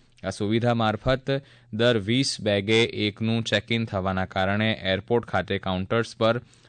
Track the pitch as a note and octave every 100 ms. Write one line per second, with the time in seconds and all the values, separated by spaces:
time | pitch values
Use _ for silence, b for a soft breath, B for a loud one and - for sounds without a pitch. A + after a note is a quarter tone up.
0 | b - F#2+ - G#2 A2 A#2+ A#2 A2 G#2+
1 | C3 C3 - C3+ b b b A2 A#2+ A2+
2 | G2 B2+ C3 - G#2+ G2+ G2 A2+ A#2 -
3 | G#2+ - A2+ A#2 A2+ G#2 - A#2 A2+ G2
4 | F#2+ F#2 F2+ G2 F#2+ G#2 A2 G#2+ F#2+ F#2+
5 | - A#2 - G2 F2 G2 F#2+ F#2 F#2+ A#2
6 | A2+ - A2+ A#2+ - b